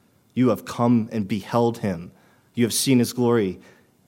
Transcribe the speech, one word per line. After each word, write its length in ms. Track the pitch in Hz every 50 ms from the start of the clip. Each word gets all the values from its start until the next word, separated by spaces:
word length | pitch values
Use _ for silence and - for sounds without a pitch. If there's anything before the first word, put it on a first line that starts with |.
| _ _ _ _ _ _ -
You 140 | 120 127 120
have 160 | 104 90 -
come 440 | - - - 120 120 123 113 110 113
and 160 | 113 113 101 92
beheld 500 | 117 98 - - - 120 120 117 117 -
him. 320 | - 101 90 82 85 - _ _ _ _ _ _ _ _ -
You 100 | 117 117
have 100 | 107 -
seen 240 | - - 135 131 123
his 140 | 117 110
glory 480 | - 127 120 117 120 117 104 92 92 - - - - _ _ _ _ _ _